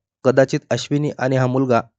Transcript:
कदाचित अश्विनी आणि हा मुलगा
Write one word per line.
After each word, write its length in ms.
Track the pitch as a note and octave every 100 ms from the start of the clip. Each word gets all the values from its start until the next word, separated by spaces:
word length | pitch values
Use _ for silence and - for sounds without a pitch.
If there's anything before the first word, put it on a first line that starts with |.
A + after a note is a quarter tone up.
| _ _
कदाचित 360 | C3 C3+ C3+ D3+ -
अश्विनी 400 | B2 - D3 D3 -
आणि 180 | B2+ C3
हा 100 | B2+
मुलगा 360 | B2+ C3 A#2 -